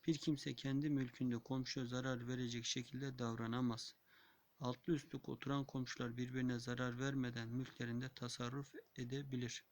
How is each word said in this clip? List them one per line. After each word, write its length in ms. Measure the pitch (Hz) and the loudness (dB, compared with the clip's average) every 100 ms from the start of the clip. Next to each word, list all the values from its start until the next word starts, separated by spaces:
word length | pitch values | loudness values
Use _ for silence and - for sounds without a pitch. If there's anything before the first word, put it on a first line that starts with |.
| - | 2
Bir 100 | 151 | 2
kimse 380 | - 143 - 123 | 2 2 0 -2
kendi 340 | 143 135 151 | 2 2 4
mülkünde 480 | 143 123 - 127 117 | 2 2 0 2 2
komşuya 480 | - 131 127 - 123 | 0 0 0 -2 0
zarar 420 | 127 131 127 120 | 0 0 0 0
verecek 380 | 127 120 120 120 | -2 0 -2 0
şekilde 540 | - 123 131 139 127 | -2 -2 -4 -4 -2
davranamaz. 760 | 120 113 113 123 123 113 - - _ - - - _ _ | 0 0 0 4 4 2 -4 -12 _ -20 -20 -20 _ _
Altlı 340 | 127 123 - | -2 0 2
üstlük 360 | 156 - 135 - | 0 0 -8 -6
oturan 360 | 123 135 139 131 | -4 0 0 0
komşular 520 | 135 123 - 123 120 | -2 -4 -2 -2 -2
birbirine 420 | 123 127 127 123 | -2 2 2 2
zarar 400 | 123 123 127 120 | -2 0 0 2
vermeden 480 | 135 139 123 120 113 | 0 2 0 -2 -2
mülklerinde 640 | 123 127 - 120 117 131 | -2 -4 -4 -2 0 -2
tasarruf 600 | - 123 - 120 135 139 - - - | -4 -6 -2 -2 -2 -6 -12 -12 -6
edebilir. 720 | 123 135 139 127 120 - - | -2 -2 0 0 0 -4 -10